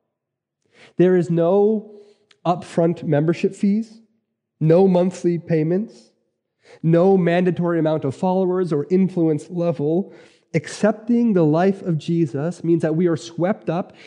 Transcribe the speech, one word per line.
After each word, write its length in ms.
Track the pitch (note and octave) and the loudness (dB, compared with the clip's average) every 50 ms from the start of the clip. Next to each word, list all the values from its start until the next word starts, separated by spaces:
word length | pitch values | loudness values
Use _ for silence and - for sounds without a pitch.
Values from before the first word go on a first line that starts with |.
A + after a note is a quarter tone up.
| _ _ _ _ _ _ _ _ _ _ _ _ _ _ _ _ - - _ | _ _ _ _ _ _ _ _ _ _ _ _ _ _ _ _ -20 -10 _
There 200 | - F3 F#3 F#3 | 2 2 4 4
is 140 | F3+ E3+ - | 2 0 0
no 680 | E3+ E3 E3 E3+ G3 G3+ G3+ G#3+ A3 G#3 - - - - - - _ _ _ _ _ _ _ | 0 0 0 2 2 2 2 2 0 -2 -6 -10 -18 -20 -20 -20 _ _ _ _ _ _ _
upfront 580 | E3 F3+ - - - - F3+ E3 E3+ E3+ - | -4 -4 -4 -6 -6 -2 0 0 0 -2 -4
membership 520 | - E3+ D3 C#3+ D#3 E3+ E3 - - F#3+ F#3+ | -4 -2 0 0 0 0 -2 -2 -2 -4 -2
fees, 460 | - A3 G3 G3+ A3 A3 - - - _ _ _ _ _ _ _ _ _ _ _ _ | -2 -2 0 0 -2 -4 -8 -14 -20 _ _ _ _ _ _ _ _ _ _ _ _
no 280 | D#3 D#3 E3 F#3 G3 G3 | 2 2 4 4 4 4
monthly 500 | F3+ F3 F3 F#3+ F3+ - - F3 E3+ D#3+ | 4 2 0 0 -4 -4 -4 -4 -4 -4
payments, 720 | - - E3 D#3 D#3 E3 F3 G3 A3+ - - - _ _ _ _ _ _ _ _ _ _ _ _ _ - - - | -4 -2 -2 -2 0 0 -2 -2 -4 -6 -12 -20 _ _ _ _ _ _ _ _ _ _ _ _ _ -20 -14 -4
no 340 | - D#3+ E3 E3+ F3+ G3 G3 | 0 2 4 4 4 4 4
mandatory 640 | F#3+ F3 E3+ E3+ F3+ F3+ F3+ E3+ E3+ F3 E3+ E3+ E3 | 2 2 2 0 2 0 0 -2 -2 -2 -2 -2 0
amount 260 | D#3 D#3 D#3+ D3+ - | 0 0 -2 -2 -4
of 100 | C#3 B2+ | -6 -6
followers 580 | - F#3+ F#3 F#3 F#3+ F#3+ F3+ F3+ F#3 F#3 D#3 | -4 -4 -2 0 0 0 0 -2 -2 -2 -2
or 140 | E3 C#3+ C#3+ - | -2 -4 -2 0
influence 580 | F#3 F#3+ F#3+ F3+ - F3 E3 D#3+ D#3 D3+ - - | 0 2 2 0 0 0 0 0 0 -2 -4 -8
level. 640 | F3+ F3 E3+ E3+ C#3+ D3 C#3+ D3+ E3 F#3 G3 - - - - _ _ _ _ _ - | -8 -4 -4 -4 -2 -2 -2 -2 -2 -2 -4 -6 -12 -20 -20 _ _ _ _ _ -6
Accepting 800 | - - - - - - G#3 A3 A3+ - - A#3+ A#3 A#3+ A3+ | -6 -6 -6 -6 0 0 0 0 -2 -2 -2 0 2 2 2
the 120 | G3 F3+ D#3+ | 2 4 4
life 380 | D3+ D3+ E3 F#3 G3 G3 - | 4 4 4 2 2 0 0
of 160 | - F#3+ D#3+ D3 | -4 -4 -4 -4
Jesus 680 | - - E3+ E3 E3 - - C3+ D3+ F3 F3 - - | -2 -2 0 0 0 -2 -2 -4 -6 -6 -6 -4 -2
means 180 | E3 E3+ E3 | 0 0 0
that 140 | E3 D#3 D#3 | 0 0 0
we 100 | E3 F#3 | 0 2
are 100 | E3+ D#3+ | 0 0
swept 520 | - - - - D3 E3+ F#3 A3 - - F#3 | -2 -4 -10 -6 -4 -2 -2 -2 -4 -4 -6
up 260 | D#3+ F3+ F#3+ - - - - | -4 -4 -6 -8 -14 -20 -20